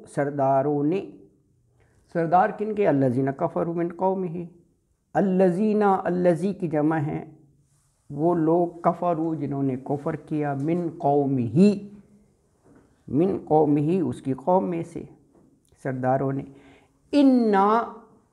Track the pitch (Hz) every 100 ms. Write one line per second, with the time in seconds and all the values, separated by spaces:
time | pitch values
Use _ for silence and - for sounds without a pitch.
0 | - - 143 143 135 135 143 147 147 190
1 | - - - _ _ _ _ _ _ _
2 | _ 170 160 180 208 208 214 208 196 139
3 | 135 123 135 139 165 175 170 170 170 175
4 | 190 190 185 170 175 - _ _ _ _
5 | _ 151 190 185 190 175 220 214 202 185
6 | 185 180 180 160 190 196 170 151 151 160
7 | 147 160 - - _ _ _ _ _ _
8 | _ 143 165 170 156 170 175 170 175 180
9 | 175 160 165 156 139 139 139 127 131 143
10 | 160 156 - 151 147 135 147 175 170 170
11 | 143 143 135 135 113 120 208 202 - -
12 | - _ _ _ _ _ _ - _ _
13 | - 131 190 - - 151 151 147 147 190
14 | 135 - 135 131 - 185 190 170 165 -
15 | - - _ _ _ _ _ _ 143 131
16 | 127 135 139 135 - - - - _ _
17 | _ 285 277 254 220 196 202 226 233 -
18 | - _ _